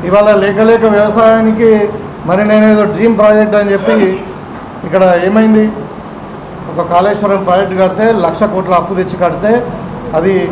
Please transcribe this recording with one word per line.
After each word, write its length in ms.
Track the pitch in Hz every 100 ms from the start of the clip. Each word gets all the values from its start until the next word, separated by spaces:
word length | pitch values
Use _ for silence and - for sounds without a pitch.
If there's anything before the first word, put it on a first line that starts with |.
| 170
ఇవాళ 220 | 202 208 202
లేక 160 | 196 196 220
లేక 140 | 226 220 208
వ్యవసాయానికి 720 | 214 214 220 226 220 214 233 214 208 - - - 156
మరి 140 | 190 208
నేనేదో 340 | 214 214 214 208
డ్రీమ్ 220 | 202 226 202
ప్రాజెక్ట్ 380 | 214 214 214 208
అని 120 | 202
చెప్పి 240 | 196 190 220 190 185 - - - - - - 175
ఇక్కడ 180 | 185 185 175 180
ఏమైంది, 380 | 220 220 214 214 - - - - - - - - - -
ఒక 120 | 156 165
కాళేశ్వరం 500 | 175 196 208 208 196 190
ప్రాజెక్ట్ 280 | 180 185 185
కడితే 240 | 185 - 220 214 165
లక్ష 180 | 160 214
కోట్ల 200 | 185 185 175
అప్పు 180 | - 185
తెచ్చి 180 | 180 185
కడితే 280 | 175 156 208 240 - - - - - 160
అది 160 | 180 185 170